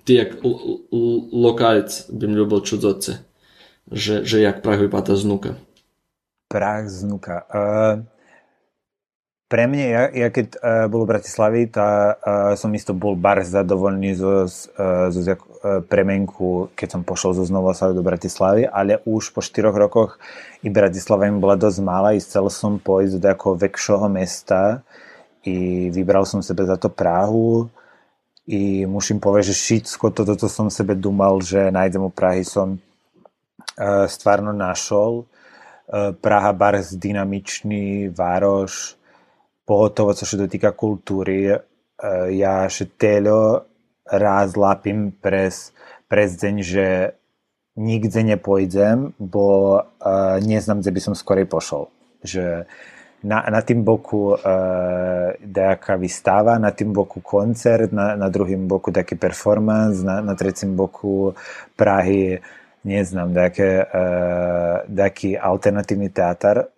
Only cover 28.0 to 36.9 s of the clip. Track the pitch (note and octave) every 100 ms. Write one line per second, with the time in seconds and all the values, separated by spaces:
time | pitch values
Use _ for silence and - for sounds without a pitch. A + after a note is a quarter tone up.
28 | _ _ _ _ - G#2 G2 F#2+ F#2+ G2+
29 | - G#2+ G2+ G2+ G2 G2 - A2+ - -
30 | A2+ - G#2 G2+ G#2 - G#2+ - G2+ F#2+
31 | G2 G2 G2 F#2+ F2+ G2 F#2+ F#2+ F#2+ F#2+
32 | F#2+ - F#2 F#2 F2+ G2+ F#2+ F#2+ _ _
33 | _ _ _ _ _ _ - - G2+ G2+
34 | G2 - G#2 G2+ G#2 G#2 F#2 F2+ - G#2
35 | A2 A#2 A#2+ _ - - - - - G#2
36 | G2+ F2+ G#2+ G#2 G2+ F#2+ G2+ G2+ F2